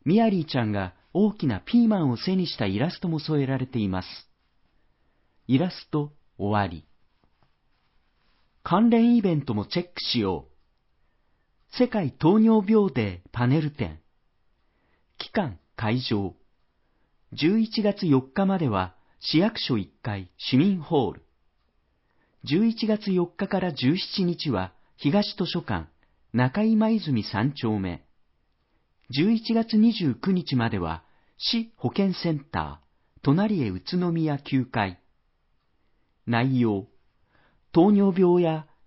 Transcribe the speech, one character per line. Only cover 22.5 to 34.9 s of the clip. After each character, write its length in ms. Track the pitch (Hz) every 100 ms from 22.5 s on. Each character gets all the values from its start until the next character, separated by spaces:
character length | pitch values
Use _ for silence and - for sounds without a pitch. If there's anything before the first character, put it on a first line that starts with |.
| 165 226
一 180 | 226 220
月 260 | 214 202
四 140 | 180 175
日 220 | - 202
か 120 | 190
ら 120 | 180
十 240 | 131 131 185
七 280 | - - 175
日 260 | 170 151
は 220 | 95 92 _ _ -
東 380 | 143 202 202 -
図 120 | 170
書 140 | 175
館、 280 | - 87 78 _ _ _ _
中 280 | 117 127 208
井 100 | 220
今 180 | 214 220
泉 320 | 220 160 113
三 300 | - 101 139
丁 260 | - 113 104
目。 260 | 92 82 _ _ _ _ _ _ _ _ _ _ -
十 200 | 131 202
一 240 | 226 226 226
月 200 | 226 214
二 160 | 233
十 220 | 226 147
九 180 | 110 196
日 240 | 180 - 127
ま 140 | 113
で 80 | 101
は 260 | 82 82 _ _ _ -
市 360 | - 233 226 -
保 120 | 123
健 240 | - 196
セ 160 | 175 170
ン 100 | 147
タ 380 | - 87 78 71 _ _ _ _
ー、 40 |
隣 400 | 135 165 220 190
へ 60 | 110
宇 120 | 92
都 300 | - 180 175
宮 260 | 165 156 139
九 280 | - 135 127
階。 340 | 117 95